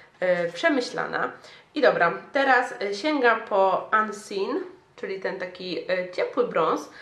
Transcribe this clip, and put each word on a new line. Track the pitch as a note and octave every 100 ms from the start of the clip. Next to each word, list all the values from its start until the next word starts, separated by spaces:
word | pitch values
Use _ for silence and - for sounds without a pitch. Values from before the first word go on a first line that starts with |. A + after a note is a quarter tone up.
| - -
e, | F#3 F3 E3+
przemyślana. | - E4 C#4+ - - - - G3 - - - _
I | D4
dobra, | A#3+ E3+ E3+ G3 -
teraz, | C#4 C4+ B3 B3+ -
e, | G3+
sięgam | G3+ D4+ D4 A#3+ A3+
po | A3+ G3+ F#3+ F3+ - G#3+
Unseen, | G#3+ G3 - G3 G#3+ E4 F#4 - _ -
czyli | G3 F#3+
ten | F#3+ F#3+
taki, | F3+ F3+ F#3 E3 -
e, | F#3 F3+
ciepły | - - - -
brąz | E3+ D#3+ D4 - -